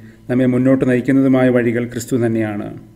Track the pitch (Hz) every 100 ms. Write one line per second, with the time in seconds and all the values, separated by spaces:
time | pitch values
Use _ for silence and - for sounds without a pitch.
0 | - - - 123 127 123 131 135 131 127
1 | 120 135 135 131 127 123 120 117 120 117
2 | 117 127 117 113 107 104 110 110 -